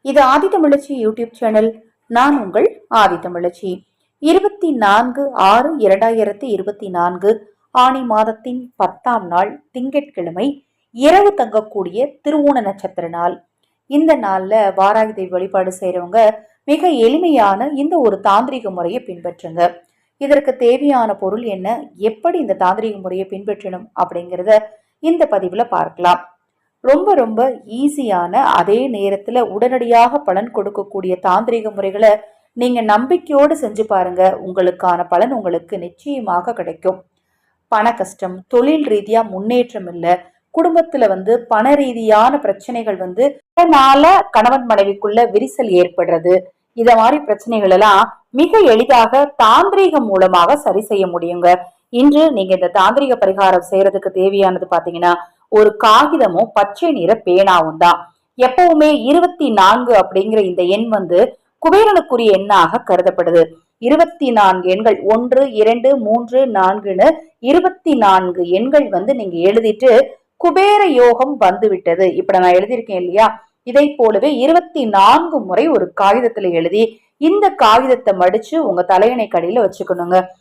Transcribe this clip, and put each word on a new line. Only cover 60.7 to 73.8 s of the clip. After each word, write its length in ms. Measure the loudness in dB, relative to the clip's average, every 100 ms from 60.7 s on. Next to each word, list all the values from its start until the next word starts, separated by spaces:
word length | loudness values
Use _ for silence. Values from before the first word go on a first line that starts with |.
| -2 -2
வந்து 500 | -4 0 0 0 -2 _ _
குபேரனுக்குரிய 720 | 2 4 4 2 0 -2 2
எண்ணாக 520 | 2 2 2 2 -2 -2
கருதப்படுது. 580 | 0 0 0 0 2 2 -2 _ _
இருபத்தி 520 | 0 2 2 0 -2
நான்கு 400 | 2 2 2 0
எண்கள், 320 | 0 0 0
ஒன்று, 480 | 0 0 2 0 0
இரண்டு, 440 | 2 0 2 0 0
மூன்று, 500 | 0 -2 0 0 0
நான்குன்னு 640 | 0 0 -2 -6 2 2 2 -8 _
இருபத்தி 560 | 0 0 0 -4 -4
நான்கு 540 | 0 2 2 0 -6 -2
எண்கள் 400 | -2 2 0 0
வந்து 260 | -4 -4
நீங்க 220 | -4 -6 -2
எழுதிட்டு, 680 | 0 0 0 0 2 4 2 -6 _ _
"குபேர 500 | -2 2 2 2 2
யோகம் 500 | 4 2 2 -2 0
வந்துவிட்டது", 800 | 0 2 -2 -2 -4 0 0
இப்ப 240 | -2 -2 0
நான் 120 | 4
எழுதியிருக்கேன் 440 | 2 0 -6 -6
இல்லையா, 500 | -8 -4 0 0 0 _ _
இதை 320 | -2 0